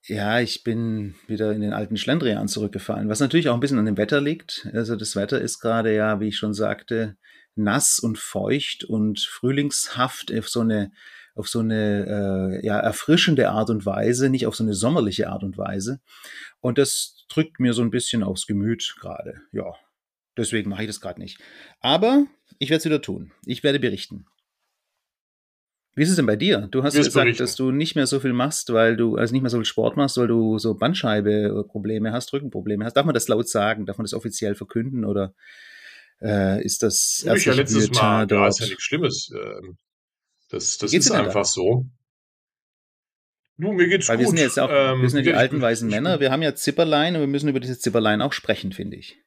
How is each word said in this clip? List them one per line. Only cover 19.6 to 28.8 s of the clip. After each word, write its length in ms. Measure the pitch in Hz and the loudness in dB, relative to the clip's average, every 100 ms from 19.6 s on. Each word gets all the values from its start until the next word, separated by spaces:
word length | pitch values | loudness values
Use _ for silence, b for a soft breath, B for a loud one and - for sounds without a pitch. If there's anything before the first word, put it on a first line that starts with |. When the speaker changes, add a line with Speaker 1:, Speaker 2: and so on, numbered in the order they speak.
| 92 - _ _ _ _ _ - | -8 -12 _ _ _ _ _ -6
Speaker 1:
deswegen 340 | 110 113 101 | -2 -2 -4
mache 120 | 98 | -6
ich 40 | 107 | -8
das 120 | 104 | -8
gerade 220 | 95 90 | -12 -12
nicht. 180 | 92 - B B B B | -14 -18 B B B B
Aber 460 | 123 156 220 277 285 _ _ _ | 0 2 4 4 2 _ _ _
ich 100 | 135 | 0
werd's 120 | 160 160 | 0 2
wieder 160 | 151 | -2
tun. 300 | 147 - - _ - | -2 -10 -10 _ -10
Ich 180 | 127 | -2
werde 160 | 143 139 | 0 0
berichten. 460 | 127 101 - 101 - _ _ _ _ _ _ _ _ _ _ _ _ _ _ _ _ - | 0 -4 -10 -16 -18 _ _ _ _ _ _ _ _ _ _ _ _ _ _ _ _ 0
Wie 60 | |
ist 80 | 156 | 2
es 60 | 180 | 4
denn 100 | 120 | 4
bei 100 | 107 | 2
dir? 320 | 185 135 101 | 2 2 2
Du 100 | - | 0
hast 140 | 143 147 | 2 4
Speaker 2:
Wirst 140 | 139 | 4
Speaker 1:
gesagt, 160 | 127 120 | 4 4
Speaker 2:
berichten. 180 | 113 | 2
Speaker 1:
dass 120 | 123 - | -2 0
du 160 | 131 | 0
nicht 240 | 135 156 156 | 0 0 0
mehr 120 | 135 | 0
so 120 | 139 | 2
viel 140 | 131 | 0
machst, 400 | 123 135 - - | 2 0 -2 0
weil 240 | 113 | 4